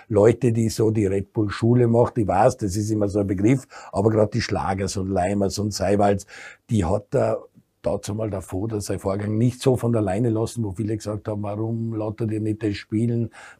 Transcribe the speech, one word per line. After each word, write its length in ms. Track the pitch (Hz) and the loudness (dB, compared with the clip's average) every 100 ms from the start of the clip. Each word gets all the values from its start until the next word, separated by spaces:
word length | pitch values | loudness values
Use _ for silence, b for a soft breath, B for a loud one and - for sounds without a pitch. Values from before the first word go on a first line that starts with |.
| B | B
Leute, 420 | 104 107 117 123 | 4 6 6 2
die 180 | 113 113 | 2 0
so 200 | - 110 | 0 0
die 160 | 110 98 | 2 0
Red 260 | 98 98 | 0 -2
Bull-Schule 560 | - 104 90 117 123 117 | -2 -4 0 2 4 6
macht. 300 | 117 113 - | 4 4 2
Ich 100 | 101 | 0
weiß, 300 | 92 123 - | 4 4 2
das 180 | 104 98 | -2 -4
ist 140 | 107 | -2
immer 200 | 107 101 | 0 0
so 100 | 101 | 0
ein 80 | 98 | 0
Begriff, 400 | 92 104 131 - B B | 2 2 2 0 B B
aber 180 | 92 104 | 0 2
grad 240 | 107 104 | 4 2
die 80 | 117 | 0
Schlagers 560 | - 92 73 98 95 101 | -2 -2 -2 -4 -4 -4
und 100 | 95 | -2
Leimers 520 | 95 90 101 98 98 | 0 0 0 -2 -2
und 120 | 104 | -4
Seiwalds, 540 | 101 95 101 101 101 B B B B - | -2 0 2 4 2 B B B B -2
die 120 | 110 | 0
hat 300 | 82 101 - | 2 -2 -2
der, 260 | 135 113 110 - _ _ _ | 0 0 -2 -6 _ _ _
dazu 300 | - 101 - | -4 -4 -4
mal 160 | 107 110 | -6 -6
der 120 | 98 | -6
Foda 380 | 90 92 110 107 | -8 -6 -4 -6
sein 200 | - 95 | -6 -6
Vorgang 400 | 98 98 101 107 | -4 -4 -2 0
nicht 200 | 123 123 | 0 2
so 160 | 135 123 | 0 2
von 160 | 117 | 2
der 120 | 113 | 0
Leine 260 | 104 98 123 | 0 0 0
lassen, 340 | 110 113 117 | 0 -2 -4
wo 80 | 107 | -6
viele 240 | 92 104 110 | -4 -6 -6
gesagt 320 | 107 107 110 | -6 -8 -6
haben, 140 | 104 | -6
„Warum 540 | 101 107 113 113 113 110 | -6 -6 -6 -4 -6 -4
lautet 360 | 107 107 113 | -6 -4 -4
ihr 80 | 107 | -2
nicht 220 | 107 107 | -4 -2
das 140 | 110 101 | -4 -6
Spielen, 560 | - 107 120 117 113 B B B | -4 -2 0 0 -4 B B B